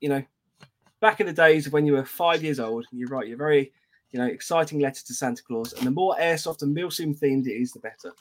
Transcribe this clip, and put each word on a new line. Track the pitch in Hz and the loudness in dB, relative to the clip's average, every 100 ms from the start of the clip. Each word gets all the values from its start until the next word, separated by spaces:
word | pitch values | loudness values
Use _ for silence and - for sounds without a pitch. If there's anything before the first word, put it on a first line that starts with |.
you | 147 | -2
know, | 139 131 _ _ _ - _ _ - | -2 -4 _ _ _ -20 _ _ 2
back | 220 - | 2 2
in | - | -2
the | |
days | 151 160 156 143 | 6 8 6 4
of | |
when | 147 151 | 2 4
you | |
were | 135 131 | 2 0
five | - 170 165 | 0 2 2
years | 156 135 | 0 -4
old, | 113 113 120 | -4 -6 -8
you | 123 123 | -10 -8
write | 131 107 | -6 -8
your | 117 | -4
very, | 151 147 135 _ _ _ _ | 4 4 2 _ _ _ _
you | 123 | -4
know, | 123 | -4
exciting | 117 - 165 156 151 | -4 -2 0 0 0
letter | 139 135 | -2 -2
to | - | -12
Santa | 127 131 120 | -6 -4 -6
Claus. | - 117 117 | -6 -6 -6
And | - 127 | -4 -2
the | |
more | 143 185 - | 0 0 2
Airsoft | 165 160 165 160 | 0 0 -4 -4
and | 143 151 | -2 -2
Milsim | 175 - 160 147 | -4 -4 -4 0
themed | 143 135 127 | 2 2 0
it | 113 | -2
is, | 123 | -4
the | - | -6
better. | 110 - 87 - | -16 -14 -18 -20